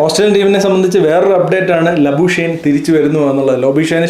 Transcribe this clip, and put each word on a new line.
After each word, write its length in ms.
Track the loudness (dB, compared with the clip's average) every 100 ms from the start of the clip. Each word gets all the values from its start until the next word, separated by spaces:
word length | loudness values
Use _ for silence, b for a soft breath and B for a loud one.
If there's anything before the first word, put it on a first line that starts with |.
ഓസ്ട്രേലിയൻ 300 | -2 0 0 2
ടീമിനെ 240 | 0 0 0
സംബന്ധിച്ച് 340 | 0 0 2 2
വേറൊരു 280 | 2 2 0
അപ്ഡേറ്റ് 340 | 0 -2 0 0
ആണ് 120 | 0 0 0
ലബുഷേൻ 460 | 0 0 -2 -4 -4 -2
തിരിച്ചു 260 | -2 0 0
വരുന്നു 260 | 2 0 0
എന്നുള്ളത്. 280 | 0 0 0
ലബുഷേനെ 440 | 0 0 0 -2